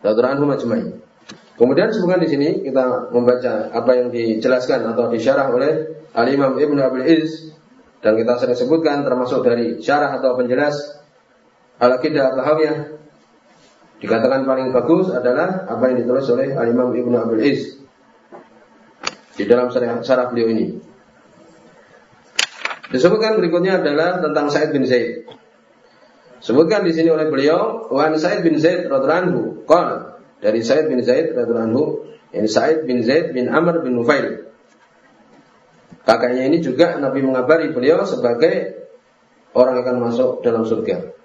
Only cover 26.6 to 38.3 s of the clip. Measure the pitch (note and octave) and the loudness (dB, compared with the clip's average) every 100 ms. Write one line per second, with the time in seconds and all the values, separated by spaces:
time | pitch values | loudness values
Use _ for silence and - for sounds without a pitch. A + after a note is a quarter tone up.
26.6 | E3+ G#3+ F3+ D#3+ E3 D#3 D#3 C3+ C#3 E3+ | 4 4 0 2 2 2 0 2 2 2
27.6 | A3 - - C3+ D#3 D#3 E3+ G3+ E3 D3 | 0 -6 -4 0 2 2 0 0 0 2
28.6 | D#3 F3 - C3+ C3+ E3 F3+ C3 G#2+ - | 2 0 -2 0 2 0 0 -2 -4 -8
29.6 | - E3 G3+ - - - - _ G2+ A2+ | 2 2 2 -6 -10 -20 -20 _ -2 -2
30.6 | A2+ D3 C#3+ B2+ A2+ C3+ E3 B2 A#2 A2+ | 2 2 2 0 2 2 2 -2 -2 -2
31.6 | A2+ A#2+ D#3 - - - _ - G#2+ C3+ | 0 0 -2 -4 -10 -20 _ -4 0 0
32.6 | B2+ D#3+ B2+ B2 A2+ C#3+ E3+ B2+ B2 D3 | 2 0 0 -2 2 2 0 -4 -2 0
33.6 | E3+ E3 C#3+ B2 A#2 C#3+ A#2+ - - - | 0 0 -2 -2 0 0 -2 -8 -14 -20
34.6 | _ _ _ _ _ _ _ - _ _ | _ _ _ _ _ _ _ -20 _ _
35.6 | _ _ _ - - A#2 B2 B2+ C3+ E3 | _ _ _ -8 0 2 2 0 0 0
36.6 | D3 B2 E3+ - C#3 C3+ C3+ C3 B2+ D#3+ | 0 2 2 2 -4 -2 -2 -2 2 2
37.6 | D3+ B2+ C3 F3 G3+ C3 B2 | 2 -2 2 2 0 -2 -2